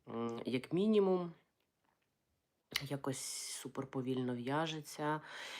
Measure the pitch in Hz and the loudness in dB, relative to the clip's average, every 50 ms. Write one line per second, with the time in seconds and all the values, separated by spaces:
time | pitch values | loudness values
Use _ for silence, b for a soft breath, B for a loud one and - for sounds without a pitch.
0 | _ - 113 117 117 117 117 117 - - 117 131 135 - - 175 196 220 220 208 | _ -8 -4 -2 -2 -2 -2 -4 -2 -2 -2 -2 0 0 2 4 6 6 8 8
1 | 196 185 185 180 180 170 165 - _ _ _ _ _ _ _ _ _ _ _ _ | 8 8 6 4 2 0 -6 -10 _ _ _ _ _ _ _ _ _ _ _ _
2 | _ _ _ _ _ _ _ _ _ _ _ _ _ _ - - 139 135 143 135 | _ _ _ _ _ _ _ _ _ _ _ _ _ _ -6 -6 -4 -4 -6 -4
3 | - 135 131 - - - - - - - - - - 135 - 135 135 131 - 135 | -2 -2 -4 -2 -4 -6 -8 -8 -8 -8 -8 -8 -10 -8 -6 -6 -6 -4 -4 -2
4 | 123 127 131 127 127 123 123 120 120 127 139 151 165 160 156 156 147 - - - | -2 0 0 0 0 0 -2 -2 -2 0 0 0 0 0 -2 -6 -8 -8 -6 -2
5 | 151 147 151 151 B B B B B B B B | 0 0 0 0 B B B B B B B B